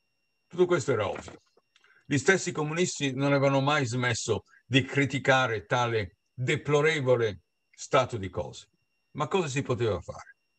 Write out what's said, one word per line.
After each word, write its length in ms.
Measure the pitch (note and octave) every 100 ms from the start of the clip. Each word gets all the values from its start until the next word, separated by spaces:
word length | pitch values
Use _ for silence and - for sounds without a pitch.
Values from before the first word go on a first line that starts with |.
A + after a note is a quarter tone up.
| _ _ _ _ _
Tutto 200 | E3 F3+
questo 260 | F3 B2+
era 160 | A2+ G2
ovvio. 320 | - - - _ _ _ _ _ _
Gli 120 | - C#3
stessi 360 | - F#3+ F3+
comunisti 600 | D3+ D3+ D#3+ F3+ - C#3+
non 220 | C3 C#3+
avevano 260 | C#3+ C#3 C#3
mai 240 | C3+ D3+
smesso 600 | B2+ B2 B2 A2+ - G2+ - _
di 180 | - C3
criticare 840 | C3 C#3 C#3 C#3 B2 C3 B2+ A2 -
tale 500 | B2+ A#2+ A2+ G2+ - _
deplorevole 1080 | - B2+ D3+ - D3 D3+ D#3 B2+ B2 A2+ F#2+ _ _ _
stato 460 | - - C#3 A2+ A2+
di 140 | F#2+
cose. 380 | F2+ C2 - - _ _ _ _
Ma 160 | C#3 D3
cosa 180 | G3 D#3+
si 140 | C3
poteva 400 | - A#2 A#2 F#2
fare? 360 | - - - _ _